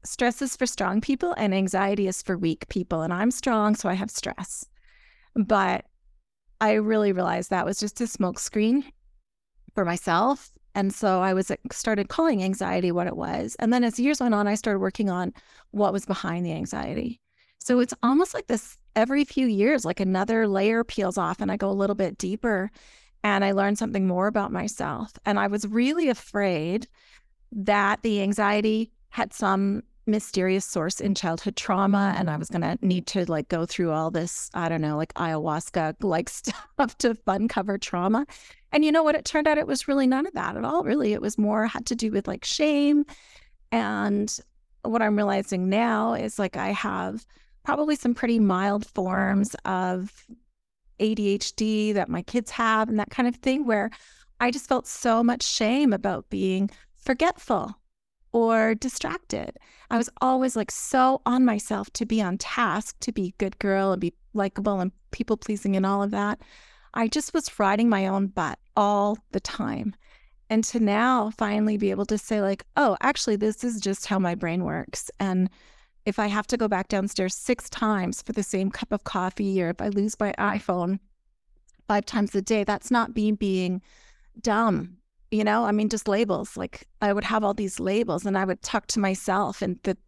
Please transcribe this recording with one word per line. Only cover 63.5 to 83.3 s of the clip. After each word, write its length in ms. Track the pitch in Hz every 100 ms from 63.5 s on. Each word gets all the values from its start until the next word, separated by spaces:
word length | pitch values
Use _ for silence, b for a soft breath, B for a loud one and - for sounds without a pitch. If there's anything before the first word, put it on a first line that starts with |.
| -
girl 340 | 196 196 196
and 80 | 185
be 120 | 170 - -
likable 460 | 214 196 - 208 196
and 120 | 180 - _
people 280 | - 233 214
pleasing 360 | - 208 202
and 120 | 190 190
all 160 | 202
of 80 | 202
that. 300 | 202 202 - B B B B B
I 120 | 240 226
just 280 | 302 -
was 240 | 226 - -
riding 320 | 196 208 233
my 160 | 202 190
own 220 | 196 196
butt 300 | 190 156 - _
all 440 | - 202 208 208 220 _
the 80 | -
time. 540 | - - - - 208 - b b b b -
And 160 | 220
to 160 | 220 240
now 500 | 208 208 247 254 214 -
finally 400 | 208 208 214 208
be 140 | 202
able 160 | 190 202
to 100 | 214
say, 240 | - 214
like, 240 | 196 196 - -
"Oh, 200 | 269 190
actually, 340 | 254 285 - 208
this 260 | 214 214
is 160 | 247 220
just 280 | 196 196 -
how 120 | 190
my 160 | 180
brain 300 | 175 170 175
works." 460 | 170 165 - - - -
And 300 | 196 185 185 b b b b _ -
if 120 | 196
I 80 | 208
have 180 | 208 -
to 100 | 233
go 100 | 214
back 220 | 190 196
downstairs 460 | 202 196 - 185
six 340 | - - 240 -
times 540 | - 220 202 180 -
for 100 | -
the 100 | 208
same 280 | 190 190 190
cup 200 | - -
of 140 | 208
coffee, 580 | - 190 185 - 196 190
or 60 | 170
if 140 | 175
I 60 | 202
lose 300 | 202 208 -
my 140 | 208 -
iPhone 600 | 202 208 - 180 175 196 - _ _ _ _ _ _ _ -
five 200 | 208 -
times 280 | 233 202
a 60 | 202
day, 240 | 196 220
that's 260 | 202 202 -
not 240 | 247 226
me 180 | 226 214